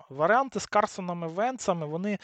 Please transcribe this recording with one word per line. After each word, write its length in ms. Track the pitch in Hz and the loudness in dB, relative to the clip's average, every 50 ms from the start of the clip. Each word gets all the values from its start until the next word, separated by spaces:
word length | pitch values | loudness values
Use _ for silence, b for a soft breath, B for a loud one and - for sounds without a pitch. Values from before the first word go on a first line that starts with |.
| - - | -16 -10
Варіанти 520 | 135 139 151 175 214 254 269 262 - 202 | -2 2 4 4 4 4 2 0 -4 -6
з 60 | - | -4
Карсоном 580 | - - 208 214 - - - 185 180 175 175 170 | 2 2 4 4 2 0 -6 -6 -6 -4 -4 -4
і 20 | |
Венцами, 600 | 160 160 185 220 254 262 226 - - 180 170 156 | -6 -2 -2 -2 -2 -2 -2 -2 0 0 0 -2
вони 320 | 147 156 170 190 208 202 - | -4 -4 -4 -2 -2 -2 -4